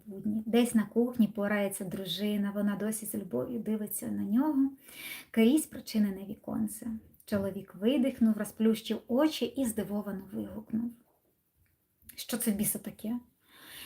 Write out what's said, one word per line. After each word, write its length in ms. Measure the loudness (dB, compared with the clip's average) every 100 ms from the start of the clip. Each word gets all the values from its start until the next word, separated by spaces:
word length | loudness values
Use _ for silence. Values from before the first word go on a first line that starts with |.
| -12
будні. 380 | -8 -4 -4 2
Десь 300 | 4 4 4
на 80 |
кухні 440 | 2 2 2 4 2
порається 580 | 2 0 0 0 -2 -6
дружина, 640 | -6 -6 -2 0 0 -2 0
вона 200 | 0 0
досі 300 | -2 -4 -6
з 100 | -6
любов'ю 440 | -4 -4 -2 -4
дивиться 480 | -2 -2 -4 -6 -4
на 160 | -4
нього 460 | 2 2 4 4 2 0 -14 -16 -14 -14 -2
крізь 340 | 4 6 6 2
прочинене 600 | -8 -4 2 2 0 -8
віконце. 580 | -12 -6 -2 -2 -4 -8 -10 -12 -20 -4
Чоловік 500 | -2 -2 -6 -10 -2
видихнув, 600 | 2 4 2 4 4 4
розплющив 640 | -2 2 2 2 0 -6 0
очі 380 | 2 4 2 -2
і 200 | 0 -2
здивовано 560 | -2 -2 -4 -4 -8 -8
вигукнув: 580 | -8 -8 -8 -4 -4 -4 -6 _ _ _ _ _ _ _ _ _ _ -20 -16
Що 200 | -8 -4
це 140 | 0
в 40 | 0
біса 240 | 0 -2
таке? 400 | -6 -8 -6 -6 -8 _ _ -20 -20 -18